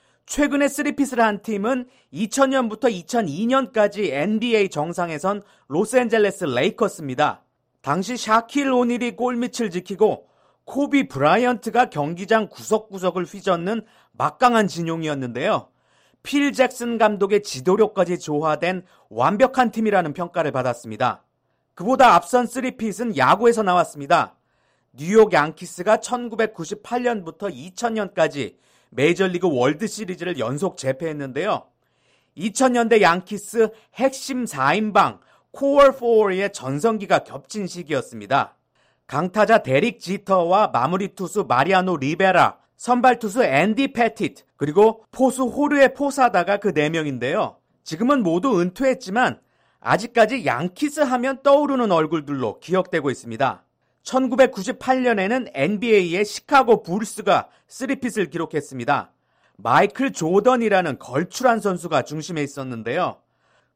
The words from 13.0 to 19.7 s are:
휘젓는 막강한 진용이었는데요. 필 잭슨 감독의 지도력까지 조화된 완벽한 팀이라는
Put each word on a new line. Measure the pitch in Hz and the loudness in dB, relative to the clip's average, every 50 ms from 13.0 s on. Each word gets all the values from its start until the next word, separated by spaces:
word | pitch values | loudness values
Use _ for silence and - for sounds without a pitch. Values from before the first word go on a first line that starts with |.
| 175 185 165 185 180 | -4 -2 -2 -2 -6
휘젓는 | - - 202 180 196 185 170 170 185 220 233 - _ _ _ _ _ _ | -6 -10 -6 -2 -2 0 0 -2 -4 -4 -6 -8 _ _ _ _ _ _
막강한 | - - 151 - - 254 247 240 226 214 185 | -4 -4 -4 0 2 2 4 4 4 2 0
진용이었는데요. | - 170 170 160 165 165 160 151 147 139 131 123 113 120 143 196 202 143 - - _ _ _ _ _ _ _ _ _ _ - | -2 -4 -6 -4 -4 -4 -4 -4 -4 -4 -6 -6 -6 -4 -2 0 -2 -2 -4 -8 _ _ _ _ _ _ _ _ _ _ -10
필 | - - 285 285 285 - | -4 -2 0 0 0 2
잭슨 | - 254 247 254 - 240 240 233 220 | 2 0 0 0 -4 -6 -6 0 0
감독의 | 226 214 214 196 202 190 208 208 202 | 2 2 2 0 0 0 0 -2 -2
지도력까지 | - - 131 127 180 185 220 220 208 214 196 185 170 180 170 | -4 -10 -4 0 0 2 2 2 0 2 0 -2 -2 -2 -6
조화된 | - - 151 147 156 160 151 151 - 170 185 185 180 _ _ _ _ _ | -6 -4 -4 -2 0 0 -2 0 -2 -2 -4 -4 -8 _ _ _ _ _
완벽한 | 107 110 120 151 202 202 262 254 262 269 254 | -2 0 2 2 4 4 2 2 4 2 0
팀이라는 | 226 | 0